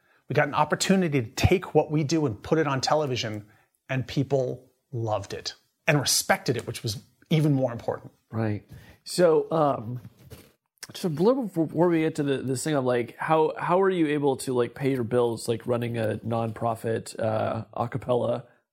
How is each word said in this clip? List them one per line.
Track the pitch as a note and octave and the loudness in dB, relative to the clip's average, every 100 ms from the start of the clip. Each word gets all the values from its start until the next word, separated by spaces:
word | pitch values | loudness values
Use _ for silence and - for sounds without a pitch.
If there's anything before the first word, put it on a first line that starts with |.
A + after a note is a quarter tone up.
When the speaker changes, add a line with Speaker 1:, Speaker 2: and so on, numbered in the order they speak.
| _ _ - | _ _ -2
Speaker 1:
We | |
got | D3 D3 | 0 2
an | |
opportunity | D3+ D3+ - - F#3+ F3 C#3+ | 2 0 2 2 4 4 0
to | A2 | -2
take | - - F3+ - | 2 4 4 2
what | D#3 - | 2 4
we | D3+ | 2
do | D3 D#3+ | 2 2
and | C#3+ G2+ | 0 -2
put | - D#3+ | 0 2
it | D3+ | 2
on | C3+ | 0
television, | - D3+ D3 A#2 A2+ G#2+ G#2 _ _ _ - | 2 2 2 -2 -4 -8 -12 _ _ _ -6
and | C3 B2 | -6 -2
people | - C3 C#3 B2+ C3 - _ _ | -2 0 0 0 -6 -14 _ _
loved | A#2+ A2+ G#2 F#2+ | -6 -2 -4 -4
it | F#2+ - - _ _ - | -10 -10 -14 _ _ 0
and | D3 | 2
respected | A#2+ - - F#3+ - A#2 | 2 0 2 0 0 -4
it, | - | -4
which | - | -6
was | A#2 G2+ - _ - | -6 -8 -12 _ -2
even | D#3+ D3+ | 2 4
more | C3+ B2+ | 2 0
important. | A#2 - - - - _ | -2 -6 -6 -10 -20 _
Speaker 2:
Right. | A2+ A2 G#2 - - - - | -4 -2 -2 -8 -20 -20 -20
So, | - - F3 D#3 C#3+ | -6 4 4 4 2
um, | E3 D3 B2+ A2 B2 - - - - - _ _ _ - | 2 2 0 -6 -10 -12 -20 -20 -20 -20 _ _ _ -18
just | - | -8
a | F#3 | -4
little | D3+ G3 C4+ | 2 2 2
before | G#3+ E3 D3+ D#3 F3 | 0 -2 -2 2 2
we | E3 | 4
get | D#3+ | 0
to | D#3+ | 0
the, | C#3+ C3+ | -2 -2
this | A#2+ B2+ | -2 -4
thing | D#3+ | -2
of, | D3 | 0
like, | B2+ B2 A#2 - | 0 0 -2 -6
how, | - D#3+ D#3 - | 0 2 2 0
how | C#3+ F3+ | 0 2
are | F#3+ | 2
you | F#3 D3+ | 2 2
able | D3 C#3+ C3 | 2 0 0
to, | - | -2
like, | B2 A#2+ | -2 -2
pay | - C#3 | -2 -2
your | C3+ | 0
bills, | A2+ B2 A#2+ A2+ - | 0 2 2 0 -4
like, | A2+ - | -4 -2
running | A#2+ A#2+ A#2 | -2 -2 -2
a | A2 A2 | -2 -2
nonprofit, | A2+ A#2 A2+ G#2+ A#2 A2 A#2 A2 - - | -2 -2 -2 -2 -4 -2 -2 -4 -6 -6
uh, | A2 G#2+ G#2+ A2 - | -2 0 -2 -4 -6
a | - A#2 | -6 -4
cappella | - B2 B2 A#2 B2 - _ _ | -4 -2 0 0 -4 -6 _ _